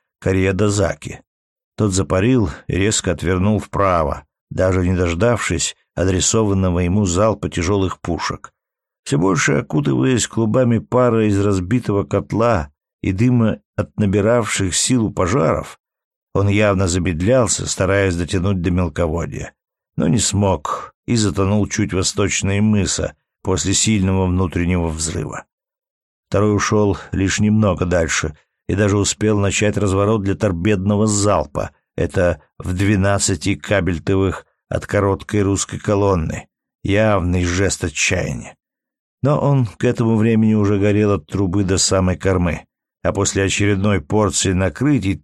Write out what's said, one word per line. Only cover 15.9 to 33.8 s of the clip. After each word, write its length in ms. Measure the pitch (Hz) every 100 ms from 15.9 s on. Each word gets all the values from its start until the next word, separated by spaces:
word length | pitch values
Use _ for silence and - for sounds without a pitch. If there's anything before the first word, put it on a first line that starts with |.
| _ _ _ _
он 160 | 98 101
явно 400 | 101 104 95 95
замедлялся, 800 | 92 87 80 95 131 101 - 92
стараясь 500 | - 92 98 98 85
дотянуть 460 | 85 98 92 92
до 80 | 87
мелководья. 800 | 90 87 85 85 82 76 76 - _ _ _ _ -
Но 120 | -
не 100 | 113
смог 760 | - 98 101 90 - - - _ -
и 100 | 120
затонул 500 | 104 73 95 104 98
чуть 240 | - 104
восточнее 680 | 87 92 - 98 - 98 101
мыса 520 | 107 104 90 - - - _ _
после 320 | - 92 95
сильного 520 | 98 - 107 95 95 92
внутреннего 640 | 90 92 - 87 90 82
взрыва. 560 | 78 80 - - 62 - _ _ _ _ _ _ _ _
Второй 280 | 98 107 104
ушел 400 | - 107 104 95 -
лишь 280 | 92 95 -
немного 440 | 107 107 107 85
дальше 500 | 90 87 80 - 78 73 _ _ -
и 60 |
даже 220 | 92 104 101
успел 420 | 98 - 107 104
начать 380 | 101 - 104 101
разворот 460 | 101 95 101 110
для 120 | 98
торпедного 720 | 98 107 85 95 101 101 104 110
залпа. 640 | 104 101 90 71 - 52 - _ -
Это 460 | 85 - 87 80 _ _
в 160 | 87
двенадцати 800 | 92 98 104 98 101 - 90 95
кабельтовых 920 | 95 - 101